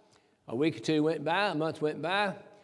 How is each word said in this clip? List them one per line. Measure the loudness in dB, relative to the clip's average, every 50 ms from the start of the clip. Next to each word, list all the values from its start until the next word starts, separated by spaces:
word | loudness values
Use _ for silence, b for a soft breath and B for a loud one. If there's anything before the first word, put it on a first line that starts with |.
| b b b b b b b b b -6
a | -2
week | 0 2 0 0
or | 0
two | 0 0 2 2 2
went | 2 0 0 -2
by, | 0 0 2 2 0
a | 0
month | 0 0 -2 -2 -2
went | -2 -2 -2 -2 -2
by. | -2 0 2 0 0 -2 -6 -10 B B B